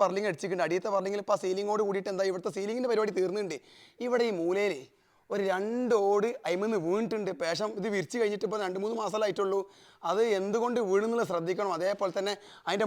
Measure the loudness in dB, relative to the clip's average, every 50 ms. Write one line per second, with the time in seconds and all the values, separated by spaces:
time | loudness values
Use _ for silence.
0 | -4 -2 -2 -2 -2 -2 -2 -4 -4 -4 -2 -2 0 0 0 0 0 0 0 0
1 | 0 -2 -4 -4 0 0 0 0 0 -2 -2 -2 0 0 0 0 0 0 -2 -2
2 | -4 -4 -2 0 0 0 -2 -2 -4 -6 -6 -4 -4 -4 -2 -2 0 0 2 2
3 | 0 0 0 0 0 0 0 -2 -4 -4 -6 -8 -10 -16 -20 -20 -20 -20 _ -6
4 | -2 0 2 2 2 2 2 0 0 0 2 2 2 0 0 -4 -8 -14 _ _
5 | _ _ _ _ _ -4 -2 0 0 2 0 0 0 0 0 0 2 4 4 4
6 | 6 4 4 4 4 2 -2 -2 -2 -2 0 0 0 0 0 0 0 0 0 0
7 | 0 0 -2 -2 -2 -4 -4 -2 -2 -2 0 0 -2 -2 -2 -4 -2 0 0 0
8 | -2 -2 0 0 0 0 0 -2 -2 -2 -2 -2 -2 -2 -2 -2 -2 -2 -2 -2
9 | -2 -2 0 0 0 0 2 0 0 2 2 0 -2 -4 -10 -20 -20 -20 -16 _
10 | -4 0 2 2 4 4 2 2 0 0 0 0 0 2 2 0 2 4 4 4
11 | 4 2 2 0 0 0 0 0 0 0 0 0 0 0 0 0 0 0 0 0
12 | 0 -2 0 0 -2 -2 -2 -4 -8 -16 -20 -8 -4 -2 0 2 2